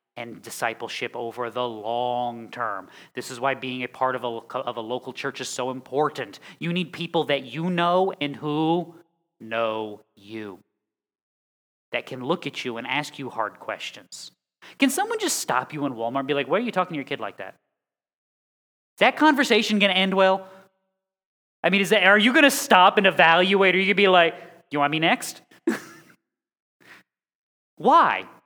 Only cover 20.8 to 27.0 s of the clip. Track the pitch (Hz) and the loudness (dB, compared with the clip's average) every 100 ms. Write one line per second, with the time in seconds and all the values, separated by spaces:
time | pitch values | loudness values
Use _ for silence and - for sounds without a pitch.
20.8 | _ _ _ _ _ _ _ _ 170 196 | _ _ _ _ _ _ _ _ 0 2
21.8 | 190 208 185 208 214 277 277 269 - 190 | 2 4 6 6 6 6 4 4 6 8
22.8 | 214 214 196 165 165 165 190 196 190 180 | 8 6 2 6 6 6 4 4 4 4
23.8 | 190 196 196 180 170 - - - - 147 | 2 4 6 6 6 2 -16 -20 -8 -2
24.8 | 147 156 160 247 - - _ _ - - | 0 2 0 0 -4 -14 _ _ -6 -6
25.8 | - - _ _ _ _ _ _ _ _ | -8 -20 _ _ _ _ _ _ _ _
26.8 | _ - | _ -20